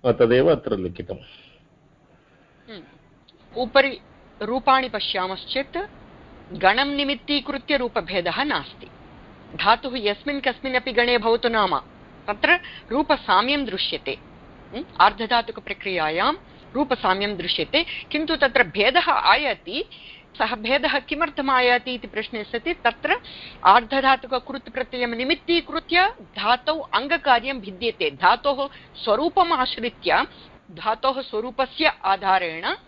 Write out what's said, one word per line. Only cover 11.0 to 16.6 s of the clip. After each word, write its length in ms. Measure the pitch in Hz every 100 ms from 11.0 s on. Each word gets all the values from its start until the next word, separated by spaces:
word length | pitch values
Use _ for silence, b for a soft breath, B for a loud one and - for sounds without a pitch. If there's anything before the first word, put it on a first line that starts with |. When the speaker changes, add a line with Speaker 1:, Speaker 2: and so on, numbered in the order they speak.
| 240 240
Speaker 2:
भवतु 300 | 226 233 233
नाम, 300 | 226 196 147 - - - - -
तत्र 340 | 208 302 349 B B -
रूपसाम्यं 720 | 247 311 285 - 190 233 285
दृश्यते। 540 | 262 185 - 156 - - - - - - -
हम्म? 120 | 214 330 -
आर्धधातुकप्रक्रियायां 1300 | 190 208 220 240 226 214 - 202 202 180 156 160 220 339 - B